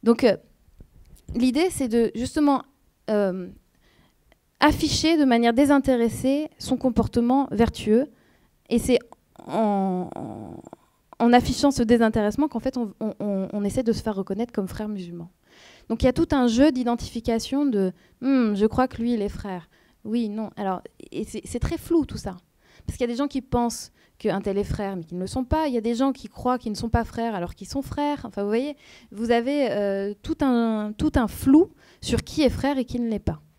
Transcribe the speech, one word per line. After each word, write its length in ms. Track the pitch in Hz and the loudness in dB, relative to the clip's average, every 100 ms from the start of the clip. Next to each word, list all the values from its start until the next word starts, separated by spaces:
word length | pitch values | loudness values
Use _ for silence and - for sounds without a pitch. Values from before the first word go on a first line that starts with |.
Donc, 220 | 214 233 247 | 4 4 4
euh, 100 | 190 _ _ _ _ - - - - - | 2 _ _ _ _ -20 -20 -20 -20 -10
l'idée, 360 | - 254 247 359 | -2 0 2 0
c'est 180 | - 254 | 0 -2
de, 240 | 233 233 220 | 2 0 -2
justement, 480 | 254 - 294 269 - _ _ _ - | -6 0 2 2 -2 _ _ _ -4
euh, 380 | 214 196 185 180 - _ _ _ _ _ _ _ _ _ _ | 0 0 -2 -10 -14 _ _ _ _ _ _ _ _ _ _
afficher 580 | 294 - 311 - 311 330 | 4 4 0 2 2 4
de 60 | |
manière 300 | 277 233 233 | 4 4 4
désintéressée 960 | 233 285 277 269 247 233 214 262 277 302 _ | 4 6 6 4 2 2 0 0 0 -2 _
son 180 | - 254 | -4 -2
comportement 720 | 262 226 - - 240 262 277 | 0 0 0 0 2 2 0
vertueux. 600 | 202 233 - 208 220 285 _ _ _ _ _ _ | 2 2 2 4 4 2 _ _ _ _ _ _
Et 80 | 233 | 0
c'est 220 | - 247 - - _ _ - | 2 2 0 -20 _ _ -6
en, 640 | 202 220 202 190 180 180 | -2 0 2 0 -2 -4
en, 440 | - 131 110 107 - - - _ _ _ - | -8 -12 -12 -12 -14 -18 -20 _ _ _ 0
en 140 | 233 | 4
affichant 380 | 240 240 254 285 | 4 4 0 0
ce 120 | 277 | 2
désintéressement 680 | 226 233 226 220 208 214 294 | 2 4 4 2 0 0 -2
qu'en 100 | 233 | -2
fait, 160 | 254 262 | -4 -4
on, 180 | 226 - | -8 -6
on, 140 | 220 - | -8 -6
on, 260 | 208 196 190 | -4 -4 -4
on 100 | 208 | -4
essaie 200 | 202 214 | -4 -2
de 100 | 233 | 0
se 100 | 226 | -2
faire 120 | - 196 | -2 -6
reconnaître 360 | 190 202 226 | -4 -4 -4
comme 160 | - 190 | -4 -6
frères 220 | - 214 | -6 -8
musulmans. 420 | 208 175 175 170 _ _ _ - - _ | -8 -8 -12 -16 _ _ _ -20 -20 _
Donc, 160 | 226 | 0
il 40 | 262 | 2
y 20 | |
a 40 | |
tout 140 | 254 330 | 2 0
un 140 | 285 247 | 2 2
jeu 260 | 226 294 | 6 4
d'identification 920 | 254 240 240 - 240 226 226 226 269 294 | 4 -2 -2 -4 -8 -2 -2 -2 -2 0
de, « 280 | 214 190 185 _ _ | 2 0 -4 _ _
Hmm, 320 | 254 269 226 | 0 2 2
je 120 | 202 214 | 2 0
crois 240 | - 262 | 2 -2
que 120 | - | -2
lui, 120 | 233 | -4
il 80 | 240 | -2
est 80 | 202 | -4
frère. » 400 | - 202 180 165 _ _ _ | -6 -10 -10 -12 _ _ _
Oui, 240 | 214 233 226 | -4 -2 -2
non. 220 | 208 220 - | -6 -8 -6
Alors, 240 | 196 185 - _ - | -4 -4 -8 _ -12
et 120 | - | -10
c'est, 180 | 214 - - | -8 -10 -8
c'est 140 | 240 | -6
très 180 | - 320 | -4 -6
flou, 280 | - 339 277 | 0 0 0
tout 120 | - | -6
ça. 180 | - 180 _ _ _ _ - | -10 -12 _ _ _ _ -12
Parce 100 | - | -4
qu'il 80 | 240 | -4
y 40 | |
a 20 | |
des 60 | 240 | -2
gens 100 | 285 | -2
qui 140 | 277 | -4
pensent 500 | - 247 240 - - _ _ _ | -2 0 0 -4 -14 _ _ _
qu'un 220 | 214 190 | -2 -2
tel 180 | 202 196 | -2 -2
est 60 | |
frère, 320 | 202 - 202 190 | -2 -4 -4 -6
mais 80 | |
qu'ils 140 | 165 180 | -8 -8
ne 60 | |
le 40 | 185 | -6
sont 160 | 254 | -4
pas. 240 | 254 311 311 | -2 0 0
Il 60 | |
y 40 | 240 | -2
a 40 | |
des 140 | 220 233 | -2 0
gens 180 | 269 | 0
qui 160 | 269 - | -2 -10
croient 280 | - 247 247 | -6 -4 -2
qu'ils 140 | 247 | -4
ne 60 | 208 | -6
sont 100 | 233 | -2
pas 160 | 233 | -2
frères 320 | 220 - 233 208 | -2 -4 -4 -4
alors 180 | 170 | -6
qu'ils 140 | - 190 | -10 -10
sont 140 | 269 | -8
frères. 400 | 269 - 294 294 | -6 -4 -2 -4
Enfin, 200 | 233 202 | -8 -6
vous 40 | 202 | -2
voyez, 300 | 220 277 285 - - - | -2 -2 -8 -16 -20 -20
vous 200 | 196 226 | -8 2
avez, 380 | 233 233 294 254 | 2 2 0 0
euh, 420 | 202 202 196 196 208 | 0 0 -2 -4 -8
tout 140 | - 330 | -8 -2
un, 540 | 277 247 226 220 208 | 2 2 2 0 -4
tout 180 | 214 302 294 | -2 0 2
un 120 | 226 | 0
flou 420 | - - 285 370 _ _ _ | 0 6 6 6 _ _ _
sur 240 | - 240 | -2 -2
qui 200 | - - | -2 2
est 60 | 277 | 2
frère 280 | - 269 277 | 2 0 0
et 80 | 233 | -2
qui 160 | 247 | -4
ne 80 | 233 | -4
l'est 100 | 208 | -2
pas. 220 | - 156 _ | -4 -6 _